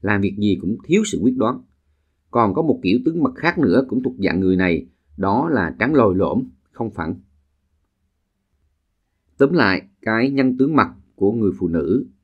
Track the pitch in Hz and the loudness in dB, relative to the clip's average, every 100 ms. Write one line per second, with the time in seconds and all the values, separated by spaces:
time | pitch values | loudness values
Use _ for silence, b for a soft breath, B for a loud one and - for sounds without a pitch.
0 | 101 104 98 101 104 90 85 113 - 185 | 0 0 0 0 0 0 -2 -6 0 0
1 | 214 - 107 - 110 131 - _ _ _ | 0 0 0 2 -2 -2 -10 _ _ _
2 | _ _ _ 120 110 95 160 - - 123 | _ _ _ 0 2 2 0 0 2 0
3 | 127 165 143 - 160 175 127 95 131 113 | 0 -2 -4 -2 -2 0 2 2 0 -4
4 | 127 - 98 80 95 92 90 82 - _ | -4 -4 -2 0 2 2 2 0 -4 _
5 | _ - 95 107 165 135 85 65 120 151 | _ -6 -2 0 0 -2 -2 -2 0 4
6 | 110 92 85 127 254 _ _ - 117 101 | 4 2 0 -2 -6 _ _ -10 -10 -8
7 | 80 85 _ _ _ _ _ _ _ _ | -8 -8 _ _ _ _ _ _ _ _
8 | _ _ _ _ _ _ _ _ _ _ | _ _ _ _ _ _ _ _ _ _
9 | _ _ _ _ 139 170 107 92 - _ | _ _ _ _ 0 2 2 0 -6 _
10 | - 110 131 139 131 127 139 151 98 - | -4 0 0 2 0 2 0 2 0 -4
11 | _ _ 98 117 104 90 90 82 73 117 | _ _ -2 2 -2 -2 -2 -2 0 0
12 | - _ | -2 _